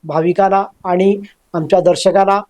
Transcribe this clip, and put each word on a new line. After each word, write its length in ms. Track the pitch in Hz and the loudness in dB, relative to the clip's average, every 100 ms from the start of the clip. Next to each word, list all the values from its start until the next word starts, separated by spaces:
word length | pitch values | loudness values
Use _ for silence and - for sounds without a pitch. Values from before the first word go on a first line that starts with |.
भाविकांना 600 | 160 151 165 175 196 196 202 _ | -4 -2 -2 0 0 0 -4 _
आणि 360 | 185 180 196 202 202 _ _ | -4 0 0 0 -6 _ _
आमच्या 260 | 170 151 185 | -8 0 2
दर्शकांना 640 | 175 165 190 185 196 202 | 2 2 2 2 2 0